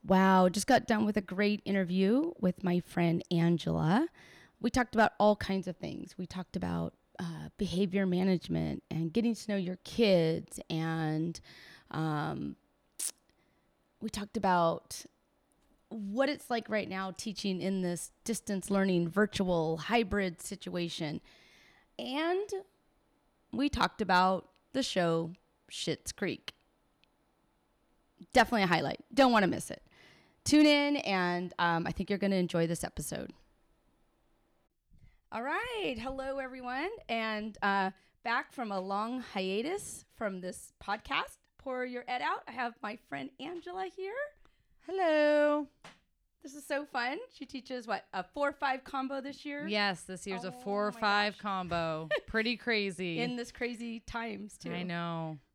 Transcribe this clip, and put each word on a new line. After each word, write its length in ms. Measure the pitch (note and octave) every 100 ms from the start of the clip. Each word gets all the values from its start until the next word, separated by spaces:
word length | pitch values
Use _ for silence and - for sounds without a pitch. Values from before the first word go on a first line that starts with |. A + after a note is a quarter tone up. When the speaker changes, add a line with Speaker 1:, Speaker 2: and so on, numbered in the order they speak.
| -
Speaker 1:
Wow, 420 | F#3+ F#3+ F#3+ F#3
just 180 | G3+ -
got 200 | B3 -
done 180 | A3
with 120 | G#3+ G#3+
a 40 |
great 420 | F#3+ F#3 G#3 G#3
interview 680 | - G3 F3+ F#3 F#3+ B3 E4 -
with 220 | F#3 -
my 180 | F#3 F3+
friend 420 | - - E3+ E3 -
Angela. 760 | E3+ E3+ E3+ - E3 D#3 G3+ E4+ - - - - _
We 100 | A#3+
talked 240 | C4 A#3+
about 180 | A3 G#3+ -
all 160 | G#3 G#3
kinds 300 | - F#3+ F#3
of 100 | F3
things. 380 | - - - -
We 100 | F3+
talked 280 | F#3 F3+ F#3
about, 380 | F3 E3+ E3 _ _ -
uh, 300 | F3 D#3 D3+ -
behavior 480 | F#3+ F3 G3 F#3+ F#3+
management 760 | F3+ F#3+ F3+ - E3 D#3+ C#3 _
and 220 | D#3 E3
getting 220 | F#3+ A#3
to 160 | G#3+ -
know 60 | G3+
your 220 | F3+ F3+
kids. 760 | - - A3 F#3 D#3+ E3 D#3+ - -
And, 680 | D#3+ D#3+ E3 D#3 D#3 E3 E3 - - - - _
um, 680 | - D#3+ D3+ D3+ C#3 C#3+ - _ _ _ _ - - _ _ _ _ _ _ _ _
we 80 | A3
talked 260 | - G#3 A3+
about 680 | G3 F3+ E3 E3+ _ - - _ _ _ _ _ _ _ _
what 400 | A3+ G3+ G#3+ C#4
it's 220 | D4 -
like 180 | A#3 A3
right 200 | G#3+ -
now 240 | F#3+ F#3+ F3+
teaching 440 | A3 F#3+ G3 F#3
in 200 | F#3+ G3
this 320 | F3+ F3 - _
distance 460 | - A3+ - G3 -
learning, 380 | G3 G3 F3+ E3+
virtual, 680 | F#3 G#3 - F#3 F3 D#3+ D#3+
hybrid 640 | D3+ A#3+ G#3 G3+ F#3+ E3
situation. 800 | - G3 - F3+ E3+ - D#3 E3+ - - - - - _ _ -
And 500 | A#3+ C4+ E4 F#4 G#4 F#4+ G4 _ _ _ _ _ _ _ _
we 160 | - F#3
talked 320 | A#3 F3 -
about 500 | G3 F3+ F#3 F#3+ - _ _
the 100 | C4
show 500 | - F#3+ E3+ E3 E3 F3 _ _ _
Schitt's 420 | - - D#3 -
Creek. 400 | - F#3+ A#2+ - _ _ _ _ _ _ _ _ _ _ _ _ _ _ _ _ _ -
Definitely 320 | - A3 A3+
a 20 | F#3
highlight. 320 | E3 C#3 - -
Don't 200 | A3 C4+
wanna 140 | A3+ F#3
miss 220 | - -
it. 120 | - _ _ - - _ _
Tune 220 | - D4+ D4+
in, 300 | D4 C#4+ D4
and, 540 | - F#3+ F3+ F3 F3+ -
um, 280 | F3 E3+ E3+
I 20 |
think 160 | - F#3
you're 100 | G3+
gonna 160 | G3 F#3+
enjoy 300 | F3+ E3+ E3
this 160 | E3+
episode. 480 | - - D3 - - - _ _ _ _ _ _ _ _ _ _ _ _ _ _ _ - - _ _
All 100 | A3
right. 540 | B3+ E4+ A#4+ A4+ E4+ A#3
Hello, 400 | A#3+ C4+ C4+ C#4
everyone. 500 | C4 C4 B3 B3+ F4 A4+ -
And, 500 | A3+ A3 G#3+ G#3+ G#3
uh, 280 | G3+ G3 F#3+ - _ _
back 300 | - A#3+ D4
from 180 | - A3+
a 100 | G3
long 400 | F#3+ G3 A3 B3+
hiatus 840 | A#3 G3+ F#3 G3 - G4 - - -
from 260 | - G#3+ F#3+
this 320 | F3+ - - _
podcast, 560 | - G#3+ - C#4+ C5+ - _ _
Pour 260 | C4+ B3+
Your 200 | B3+ B3 -
Ed 160 | B3
Out, 220 | D4+ G4 -
I 60 |
have 220 | A#3+ A#3+ A#3
my 140 | A#3 A#3 _
friend 200 | - C4 _
Angela 480 | C#4 F4 F4 F#4 F#4+ -
here. 180 | F#4+ A#4+ D5 _ - _ _ _ -
Speaker 2:
Hello. 800 | F#4+ F4 D4+ D4+ D4+ D4 D4 C#4+ _ - - _ _ _ _
Speaker 1:
This 100 | D4
is 100 | C#4+
so 200 | - C#4
fun. 340 | D4 C4 A#3+ D#4 B4+
She 120 | -
teaches, 440 | C#4 C4+ - B3+ A3+
what, 180 | G3+ -
a 100 | F#3+
four 300 | F3+ - C#4+
five 320 | C#4+ C#4 C4
combo 360 | - C4+ C4 C#4
this 240 | C4 C#4
year? 220 | D4 C#4+ D4
Speaker 2:
Yes, 360 | G#3 G3+ F3+
this 260 | - F#3 G#3
year's 160 | F#3+
a 40 | F#3
Speaker 1:
Oh 40 |
my 100 | -
Speaker 2:
four 300 | - G3+ G#3
five 400 | A3 G#3+ G3+ G#3
Speaker 1:
gosh. 80 | G3
Speaker 2:
combo. 680 | G#3 F#3+ F3+ E3+ E3 D#3 D#3+ D5
Speaker 1:
<laughs> 80 | -
Speaker 2:
Pretty 280 | A3 A3 A#3
crazy. 640 | - A3 G3+ F3+ F#3 E3
Speaker 1:
In 140 | A#3+
this 160 | B3 A#3+
crazy 480 | - A#3+ A#3 A#3 A3+ -
times, 500 | A#3 A3+ G3+ G#3 -
too. 160 | E3+
Speaker 2:
I 120 | F3
know. 540 | F3+ E3+ E3+ E3 D#3+ D3+ _